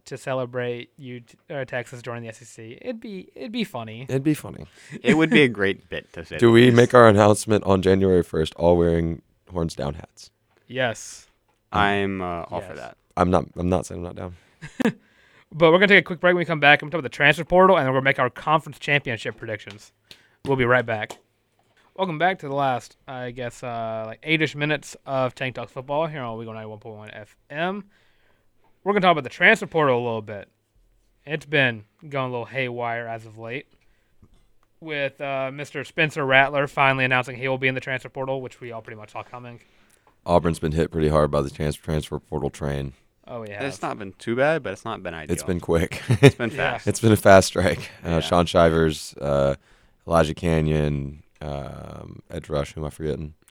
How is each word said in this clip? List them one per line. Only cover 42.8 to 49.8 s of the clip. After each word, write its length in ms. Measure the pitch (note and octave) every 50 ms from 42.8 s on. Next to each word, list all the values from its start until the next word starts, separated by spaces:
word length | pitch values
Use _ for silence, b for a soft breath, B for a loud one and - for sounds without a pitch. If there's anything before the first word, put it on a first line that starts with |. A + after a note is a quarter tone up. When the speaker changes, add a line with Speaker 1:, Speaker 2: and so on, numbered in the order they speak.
| C#2 C#2 C2 _ _ _ _ _ _
Speaker 1:
Oh, 180 | - B2 A#2 A2 G#2
yeah. 140 | G2+ G2+ C#3
Speaker 3:
It's 160 | C3+ C3+ -
not 160 | F3 D3 B2+ A#2
been 140 | G2+ F#2+ -
too 200 | _ - A#2 A#2
bad, 280 | B2+ C3+ D3+ D#3+ D#3 B2
but 80 | G2
it's 120 | F#2+ - -
not 180 | A2+ G#2+ G2
been 120 | F#2 F2 E2
ideal. 180 | D#2+ D#2 D#2+
Speaker 2:
It's 120 | F2+ D2 D2+
been 160 | F#2+ F2+ E2+
quick. 420 | - - E2+ E2 E2+ - - - -
<laughs> 160 | - A#2+ -
Speaker 3:
It's 120 | C#3 C3 -
been 160 | - A#2+ A2
Speaker 1:
Yeah. 220 | - G2+ F2 D2
Speaker 3:
fast. 140 | - - - G#2+
Speaker 2:
It's 120 | G2 -
been 120 | - A2+
a 40 | G#2+
fast 300 | - - G#2 G2 F#2+ F#2+ -
strike. 420 | - F2+ F#2 E2+ D2+ - - - - - -
Uh, 60 | E2+
Speaker 3:
Yeah. 100 | E2+ E2
Speaker 2:
Sean 260 | - - F2+ F2 E2+
Shivers, 680 | - - F2+ E2+ E2 D#2+ E2 E2 D#2+ D2 - - - - -
uh, 340 | C#2 C#2+ C#2+ C#2 C#2 C#2 C#2 - _ _ _ _